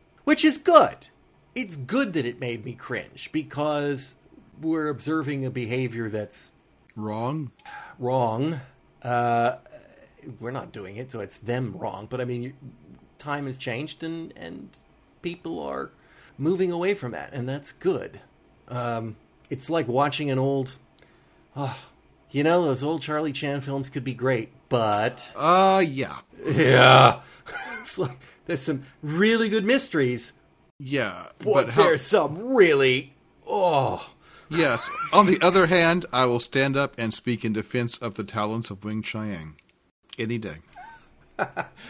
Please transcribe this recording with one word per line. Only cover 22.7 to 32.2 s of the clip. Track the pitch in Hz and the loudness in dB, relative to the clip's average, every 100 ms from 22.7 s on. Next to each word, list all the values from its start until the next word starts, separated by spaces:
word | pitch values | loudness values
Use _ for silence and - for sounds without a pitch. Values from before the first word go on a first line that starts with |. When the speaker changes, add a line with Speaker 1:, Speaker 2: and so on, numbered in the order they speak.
| 127 | 0
Speaker 1:
old | 143 160 | -2 -4
Charlie | 151 151 156 | -4 -4 -2
Chan | 135 147 143 | -4 -4 -4
films | 135 139 135 | -4 -6 -6
could | 143 | -8
be | 131 | -8
great. | 107 127 123 110 - - | -4 0 0 -2 -12 -2
But | 123 107 104 113 - - - | 0 2 2 0 -2 -12 -2
Speaker 2:
Uh, | 151 180 190 190 170 | 4 6 6 4 2
yeah. | 131 101 71 - - - | -2 -6 -8 -16 -10 -2
Speaker 1:
Yeah. | - 139 123 127 127 127 - - - - | 2 6 8 10 12 10 6 -6 -20 -16
<laughs> | - - - | -14 -12 -12
It's | - - | -10 -6
like, | 147 - - - - | -6 -6 -20 -18 -6
there's | 170 | -6
some | - 139 - - | -2 -4 -6 -12
really | 151 160 214 226 226 | -6 2 4 4 2
good | 220 | 0
mysteries. | 202 262 - 165 131 123 - - _ _ _ - | 2 2 2 0 0 0 -8 -16 _ _ _ -16
Speaker 2:
Yeah, | 131 139 110 87 - - | -6 -2 -2 -6 -14 -8
Speaker 1:
But | 185 | 0
Speaker 2:
but | 185 170 | 2 4
how | 117 | 6
Speaker 1:
there's | 160 156 | 6 6
some | - 208 | 2 2